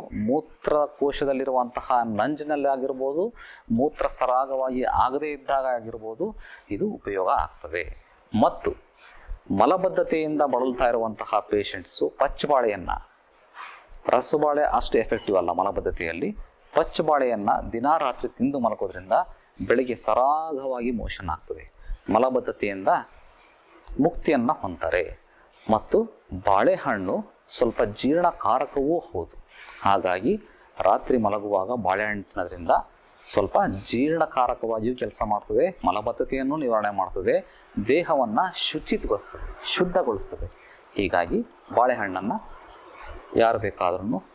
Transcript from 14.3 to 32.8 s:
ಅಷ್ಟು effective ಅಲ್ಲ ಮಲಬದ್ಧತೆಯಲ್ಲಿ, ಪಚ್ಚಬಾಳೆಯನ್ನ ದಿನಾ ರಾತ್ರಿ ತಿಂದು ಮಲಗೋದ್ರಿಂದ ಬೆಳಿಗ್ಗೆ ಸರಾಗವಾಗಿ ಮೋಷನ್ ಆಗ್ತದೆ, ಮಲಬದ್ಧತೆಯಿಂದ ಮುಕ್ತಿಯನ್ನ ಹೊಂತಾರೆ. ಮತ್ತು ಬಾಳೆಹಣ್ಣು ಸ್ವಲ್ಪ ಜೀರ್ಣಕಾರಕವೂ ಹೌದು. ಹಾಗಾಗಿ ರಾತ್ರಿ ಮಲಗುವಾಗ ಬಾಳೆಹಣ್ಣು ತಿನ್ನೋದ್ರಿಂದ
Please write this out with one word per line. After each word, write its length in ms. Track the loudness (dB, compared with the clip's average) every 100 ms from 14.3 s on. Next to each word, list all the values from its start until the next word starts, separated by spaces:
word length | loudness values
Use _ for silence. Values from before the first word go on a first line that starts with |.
| 2 2 2
ಅಷ್ಟು 340 | 2 0 2 0
effective 400 | 0 -2 2 2
ಅಲ್ಲ 140 | 2
ಮಲಬದ್ಧತೆಯಲ್ಲಿ, 840 | 0 0 0 -4 -4 -6 -4 -6 -6 -14 _ _ 0
ಪಚ್ಚಬಾಳೆಯನ್ನ 760 | 0 0 2 2 2 0 0 0 -2
ದಿನಾ 240 | -2 2 2
ರಾತ್ರಿ 320 | 0 -2 -6
ತಿಂದು 300 | -2 -2 0
ಮಲಗೋದ್ರಿಂದ 520 | 0 0 -4 -8 0 0 0 -8 _ -8 0
ಬೆಳಿಗ್ಗೆ 280 | 0 0 -2
ಸರಾಗವಾಗಿ 960 | 0 2 4 2 -2 -6 -6 -4 -4
ಮೋಷನ್ 380 | -4 -6 -8 -6
ಆಗ್ತದೆ, 420 | -8 -8 -12 -12 -16 -10 -8 0
ಮಲಬದ್ಧತೆಯಿಂದ 720 | 2 4 2 -2 -4 -4 -2 2 0 -2 -14 -20 -20 -20 _ _ -20 -10 0
ಮುಕ್ತಿಯನ್ನ 520 | 0 2 2 2 2
ಹೊಂತಾರೆ. 680 | -2 -6 -6 -2 0 -2 -8 _ _ _ _ 0
ಮತ್ತು 320 | 0 2 2 2 -6 -14 -4 2
ಬಾಳೆಹಣ್ಣು 800 | 4 4 2 0 -2 -2 -4 -6 _ -14
ಸ್ವಲ್ಪ 320 | -2 0 2
ಜೀರ್ಣಕಾರಕವೂ 1160 | -2 0 0 2 2 2 2 2 0 -2 0 -2
ಹೌದು. 440 | -2 -8 -8 -12 -20 -20 -20 -2
ಹಾಗಾಗಿ 600 | 2 4 2 0 0 -2 -4 -20 -14 0
ರಾತ್ರಿ 380 | 4 4 2 0
ಮಲಗುವಾಗ 540 | 2 0 0 0 0 -2
ಬಾಳೆಹಣ್ಣು 480 | 0 0 0 -4
ತಿನ್ನೋದ್ರಿಂದ 480 | -8 -8 -8 -6 0 0